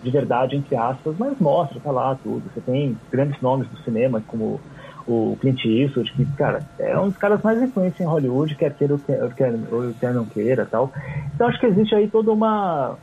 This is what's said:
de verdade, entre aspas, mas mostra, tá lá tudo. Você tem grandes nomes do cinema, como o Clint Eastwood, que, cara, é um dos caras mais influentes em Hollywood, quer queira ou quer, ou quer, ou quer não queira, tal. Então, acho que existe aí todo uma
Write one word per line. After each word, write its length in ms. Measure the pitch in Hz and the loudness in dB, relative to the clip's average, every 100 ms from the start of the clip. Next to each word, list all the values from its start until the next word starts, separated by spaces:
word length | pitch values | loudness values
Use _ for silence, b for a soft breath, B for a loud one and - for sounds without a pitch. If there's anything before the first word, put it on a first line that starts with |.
de 80 | 123 | 0
verdade, 440 | 139 120 120 127 139 | 0 2 0 0 -2
entre 200 | 139 131 | -2 -2
aspas, 400 | 117 135 156 160 | 0 -2 -6 -4
mas 200 | 262 277 | -4 0
mostra, 400 | 156 156 156 123 | 2 2 0 -6
tá 120 | 147 | -4
lá 260 | 127 127 131 | -2 0 -2
tudo. 200 | 110 117 - | -6 -8 -8
Você 80 | - | -10
tem 360 | - 127 143 110 - | -2 -2 0 -4 -4
grandes 280 | 127 143 139 | 0 0 0
nomes 260 | 127 135 120 | 0 0 -2
do 100 | - | -8
cinema, 420 | - 110 131 113 107 | -4 0 0 0 -4
como 320 | 113 107 104 - B B B - | -4 -4 -4 -10 B B B -2
o 300 | 117 110 107 | 0 2 0
Clint 240 | 135 127 117 | 0 0 2
Eastwood, 460 | 110 139 131 110 | 2 2 0 -4
que, 120 | 131 143 139 | -2 -2 0
cara, 240 | 135 101 151 - | 0 0 -6 -4
é 200 | - 147 | 0 2
um 80 | 196 | 0
dos 100 | 190 | 0
caras 240 | 202 208 | 2 4
mais 200 | 214 226 | 4 2
influentes 380 | 254 233 185 175 | 2 2 0 0
em 60 | 175 | 0
Hollywood, 500 | 160 131 127 156 143 | 2 2 2 0 0
quer 180 | 156 | -2
queira 200 | 139 143 | 0 0
ou 60 | 143 | 0
quer, 240 | 143 139 | 0 -2
ou 60 | 123 | -2
quer, 240 | - 131 113 107 | 0 0 0 -2
ou 220 | 117 123 113 | -2 -2 -2
quer 140 | 123 | 0
não 120 | 123 110 | 0 -2
queira, 400 | - 107 127 127 | -2 2 2 2
tal. 260 | 113 131 B B B B | 0 -2 B B B B
Então, 140 | - 240 | -4 -2
acho 120 | 240 | 0
que 60 | 247 | 2
existe 300 | 190 214 214 | 4 4 4
aí 120 | 208 | 4
todo 240 | 220 220 | 2 2
uma 680 | 214 220 214 196 156 123 - | 2 2 2 0 0 -2 -6